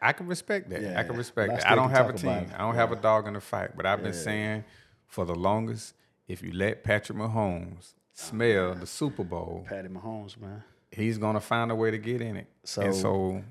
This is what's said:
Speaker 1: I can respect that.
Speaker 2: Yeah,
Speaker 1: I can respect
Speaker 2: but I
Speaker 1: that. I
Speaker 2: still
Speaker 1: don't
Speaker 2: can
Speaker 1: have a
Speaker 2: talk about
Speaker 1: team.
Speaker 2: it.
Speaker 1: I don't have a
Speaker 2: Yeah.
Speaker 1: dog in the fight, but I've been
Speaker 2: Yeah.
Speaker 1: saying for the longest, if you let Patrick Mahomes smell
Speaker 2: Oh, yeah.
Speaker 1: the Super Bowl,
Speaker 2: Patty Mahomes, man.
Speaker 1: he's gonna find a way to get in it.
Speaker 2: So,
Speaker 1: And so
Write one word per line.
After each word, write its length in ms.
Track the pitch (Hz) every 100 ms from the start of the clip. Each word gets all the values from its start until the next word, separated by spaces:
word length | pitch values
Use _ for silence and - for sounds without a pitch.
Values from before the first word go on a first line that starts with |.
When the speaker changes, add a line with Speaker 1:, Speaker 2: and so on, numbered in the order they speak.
Speaker 1:
I 120 | 117
can 120 | 147 180
respect 440 | 175 - 202 90
that. 120 | 87
Speaker 2:
Yeah, 160 | 104 92
Speaker 1:
I 60 |
can 140 | 107 117
respect 320 | 120 - 104
Speaker 2:
but 40 | -
I 20 |
Speaker 1:
that. 80 | -
I 40 |
Speaker 2:
still 60 | 117
Speaker 1:
don't 120 | 131
Speaker 2:
can 60 | 131
Speaker 1:
have 80 | 113
a 40 |
Speaker 2:
talk 100 | 101
about 160 | 135 90
Speaker 1:
team. 100 | 87
Speaker 2:
it. 60 | 87
Speaker 1:
I 20 |
don't 160 | 110 117
have 160 | 117
a 40 | 110
Speaker 2:
Yeah. 60 |
Speaker 1:
dog 260 | 110 110 104
in 60 |
the 80 | 101
fight, 340 | - 101 92 -
but 100 | 92
I've 160 | 98
been 120 | 92
Speaker 2:
Yeah. 60 | 87
Speaker 1:
saying 440 | 107 107 107 107 - - _ _ _
for 200 | - 87
the 100 | 85
longest, 580 | 95 107 113 110 - - _ _ -
if 140 | 92
you 100 | 90
let 300 | 90 101 110
Patrick 340 | 104 104 - 110
Mahomes 760 | 113 110 101 87 87 85 - _ _
smell 560 | - - 110 117 101 90
Speaker 2:
Oh, 40 |
yeah. 60 | 90
Speaker 1:
the 80 | 90
Super 360 | - 147 123 90
Bowl, 400 | 87 85 87 90
Speaker 2:
Patty 220 | 98 92
Mahomes, 500 | 92 110 110 101 113
man. 240 | 98 104 - _ _
Speaker 1:
he's 260 | - 110 107
gonna 240 | 107 107
find 280 | - 117 117
a 40 | 113
way 160 | 113
to 60 | 110
get 240 | 110 123
in 160 | 117 98
it. 100 | - _
Speaker 2:
So, 180 | - -
Speaker 1:
And 140 | 101 95
so 480 | 101 98 95 95 107